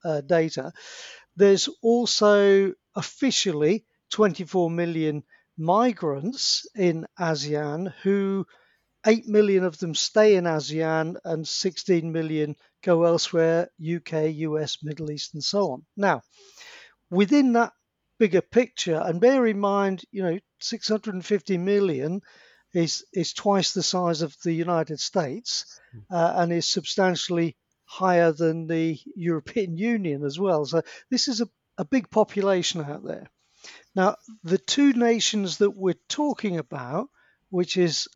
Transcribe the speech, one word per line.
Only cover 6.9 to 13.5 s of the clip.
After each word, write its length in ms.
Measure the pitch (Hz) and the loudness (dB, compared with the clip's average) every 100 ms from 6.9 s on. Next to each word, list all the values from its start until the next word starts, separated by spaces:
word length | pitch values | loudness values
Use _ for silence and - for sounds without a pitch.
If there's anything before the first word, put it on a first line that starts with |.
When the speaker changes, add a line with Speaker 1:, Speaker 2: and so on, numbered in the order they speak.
| 160 - - | 0 -6 -6
Speaker 1:
asean 720 | 175 156 143 147 147 151 185 - | -4 -2 -2 -4 -4 -6 -8 -6
who 440 | 196 202 196 196 - _ _ _ _ _ - | -2 0 0 -2 -6 _ _ _ _ _ 2
eight 220 | 226 - | 2 2
million 360 | 214 208 196 | 2 4 4
of 140 | 180 165 | 0 -4
them 160 | 175 | -6
stay 420 | 151 - - 214 196 | -4 -2 4 6 6
in 100 | 175 | 2
asean 720 | 156 135 156 160 160 160 180 | -2 -4 -4 -2 0 -2 -6
and 240 | 180 160 160 | -6 -6 -6
sixteen 640 | - 190 170 - 175 165 | -4 -4 -6 0 0 0
million 440 | 165 160 156 151 147 _ _ | -4 -4 -2 -4 -6 _ _
go 200 | - 170 | 2 4
elsewhere, 680 | 170 165 - 170 165 | 4 2 0 2 2